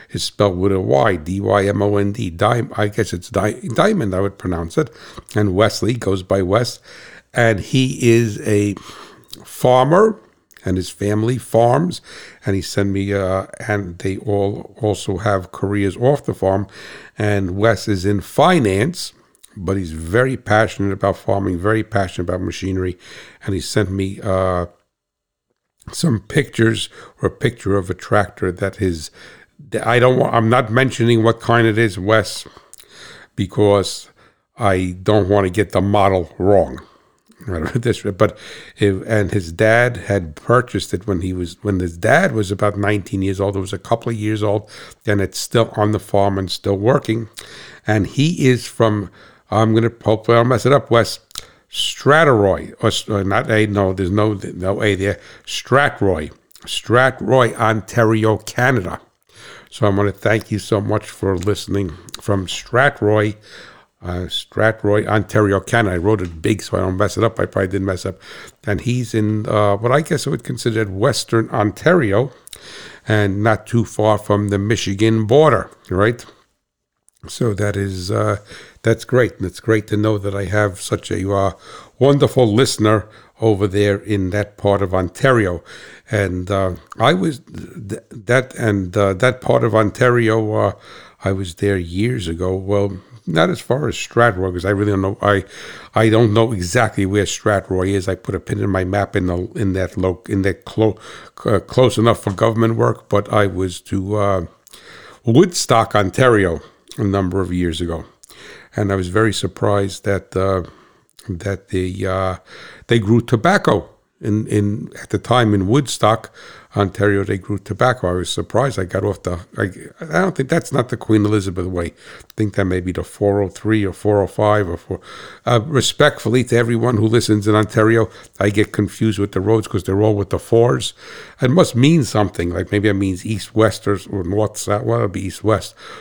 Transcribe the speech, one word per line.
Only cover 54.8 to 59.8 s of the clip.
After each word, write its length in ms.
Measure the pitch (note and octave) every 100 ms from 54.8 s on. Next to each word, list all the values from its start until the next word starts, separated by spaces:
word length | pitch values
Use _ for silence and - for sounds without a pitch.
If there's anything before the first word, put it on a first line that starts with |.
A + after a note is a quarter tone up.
A 140 | G#2+ F#2+
there, 240 | G2 F2 - - -
Stratroy, 840 | - - C3 C#3+ - G2 E2 D2+ - _ -
Stratroy, 920 | - - - A#2+ C3 B2+ G#2 C3 A#2 G#2
Ontario, 800 | A2 A2 - B2+ A2+ A2+ A2 G#2
Canada. 640 | - - B2+ B2 F2 - _ _ _ - - - -
So 160 | -